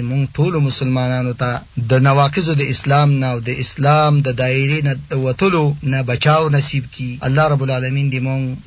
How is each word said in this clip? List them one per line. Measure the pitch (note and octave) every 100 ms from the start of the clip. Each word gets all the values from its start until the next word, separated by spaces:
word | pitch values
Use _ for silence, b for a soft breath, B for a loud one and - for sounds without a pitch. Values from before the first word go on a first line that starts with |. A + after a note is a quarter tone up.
| A#2+
مونږ | C3+ C3+ -
ټولو | E3+ D#3+ C#3
مسلمانانو | - C3 B2+ B2+ B2+ B2 A#2+
ته | B2 A#2+ - - A2+
د | B2+ C#3
نواقضو | C#3 C#3 F#3+ E3
د | D3 C3+
اسلام | A#2+ C#3 C#3+ C#3+ C3+
نه | C3
او | A#2+
د | A#2 C3
اسلام | B2 - C#3 D3+ D3+ D3
د | C3+ B2
دایرې | B2+ C3+ C#3 D#3 C#3+
نه | C3+ -
د | C3+ C3
وتلو | B2+ G3 E3+ D3 D3
نه | C#3 C3+
بچاو | B2 A#2+ D3+ D#3 D#3+ C#3+
نصیب | C#3+ C#3 B2
کړي. | - B2 B2 C3
الله | C#3+ D#3
رب | C#3
العالمین | C3+ B2+ B2+ C#3 C#3
دې | B2+ C3
مونږ | C3+ B2+ C3+